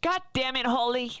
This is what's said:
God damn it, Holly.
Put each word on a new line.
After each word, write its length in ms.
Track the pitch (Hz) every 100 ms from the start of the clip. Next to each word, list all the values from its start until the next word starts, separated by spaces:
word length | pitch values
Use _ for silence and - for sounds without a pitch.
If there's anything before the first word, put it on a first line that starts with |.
God 200 | 339 370 359
damn 220 | - 262 262
it, 100 | 247
Holly. 540 | 247 240 247 240 220